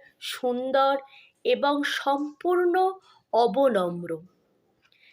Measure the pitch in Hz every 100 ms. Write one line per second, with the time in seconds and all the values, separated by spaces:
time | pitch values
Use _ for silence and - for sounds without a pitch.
0 | - _ - - 247 247 262 269 269 277
1 | - - - _ - 247 285 285 285 -
2 | 277 285 294 294 349 359 359 359 381 381
3 | _ _ _ 226 233 233 269 202 180 175
4 | 175 160 175 _ _ _ _ _ _ _
5 | _